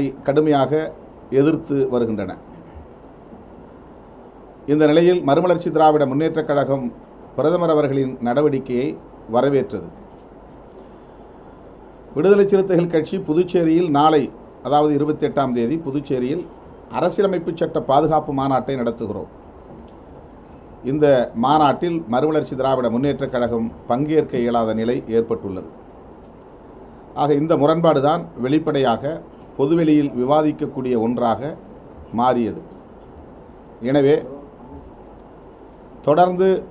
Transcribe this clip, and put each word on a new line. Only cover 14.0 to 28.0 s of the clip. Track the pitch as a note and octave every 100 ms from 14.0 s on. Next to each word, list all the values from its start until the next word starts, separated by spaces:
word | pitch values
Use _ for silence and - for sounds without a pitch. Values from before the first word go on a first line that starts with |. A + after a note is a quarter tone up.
| D#3 D#3 B2 - - -
அதாவது | - D3 D3+ D3
இருபத்தெட்டாம் | D3 D3+ C#3+ D3 C3+
தேதி | B2 A#2 D#3+
புதுச்சேரியில் | E3 C#3 C#3+ C3 B2 D#3+ E3 - - - -
அரசியலமைப்பு | B2 E3+ F3 G3 F3+ E3+ E3+
சட்ட | E3 D#3 -
பாதுகாப்பு | C3+ D#3 D#3 D3+ C#3
மாநாட்டை | C3+ C3 A#2+ C3+
நடத்துகிறோம். | A#2 A#2 A2 G#2 - - - - - - - - - - - - - - - - B2
இந்த | D3 D3 C3 A#2 A#2
மாநாட்டில் | A#2+ D#3 D3 B2 F3 E3 D#3+
மறுமலர்ச்சி | A#2+ D#3 D#3 C3+ C3+
திராவிட | C3 C3 A#2+
முன்னேற்றக் | A#2 C#3+ C3+ C3+
கழகம் | C3 A#2+ A#2 A2+ - -
பங்கேற்க | B2 D3+ D#3 D3 C3+
இயலாத | A#2+ A#2 A2+
நிலை | A2 A2 C3+ -
ஏற்பட்டுள்ளது. | A2+ A2+ A#2 G2+ F#2 D#2+ - - - - - - - - - - - - - - -
ஆக | C#3+
இந்த | C#3+ D#3+ D#3
முரண்பாடு | C#3+ E3 E3+ D3